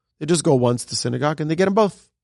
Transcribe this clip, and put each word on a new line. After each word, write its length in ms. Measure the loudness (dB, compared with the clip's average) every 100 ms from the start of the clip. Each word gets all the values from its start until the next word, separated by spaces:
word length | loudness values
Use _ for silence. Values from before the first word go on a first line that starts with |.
| _ -12
they 60 | -2
just 200 | 0 2
go 100 | 2
once 300 | 2 0 -4
to 100 | -6
synagogue 460 | -4 -2 -2 -2
and 100 | -4
they 40 | 0
get 120 | 0
'em 60 |
both. 360 | 2 0 -2 _ _